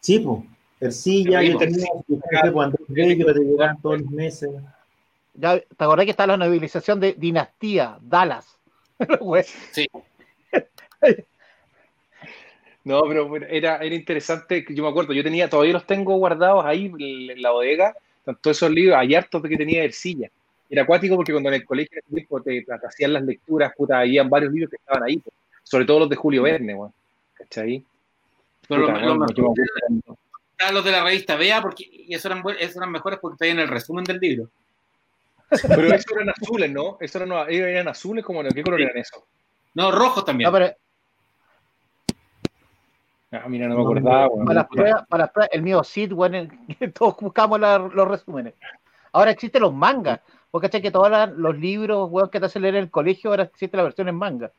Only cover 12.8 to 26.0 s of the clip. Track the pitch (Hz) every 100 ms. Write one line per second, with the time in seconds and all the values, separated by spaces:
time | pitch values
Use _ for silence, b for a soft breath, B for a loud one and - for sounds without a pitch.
12.8 | 131 139 151 156 147 151 143 160 160 156
13.8 | 156 165 156 160 - 160 - 180 - 147
14.8 | 151 147 156 139 147 165 170 151 151 175
15.8 | - 196 196 190 185 160 180 196 147 160
16.8 | 196 165 143 131 127 127 123 120 123 156
17.8 | 196 220 _ _ - 127 156 151 165 160
18.8 | 185 151 127 156 180 175 151 156 151 165
19.8 | 151 - 180 165 110 _ _ _ _ 143
20.8 | 131 175 185 185 156 151 139 135 - 131
21.8 | 151 - - 156 156 139 127 123 117 120
22.8 | 117 - 143 147 135 127 _ 156 143 -
23.8 | 139 131 123 139 131 143 143 151 160 -
24.8 | _ 135 123 156 - _ _ b _ 135
25.8 | 127 151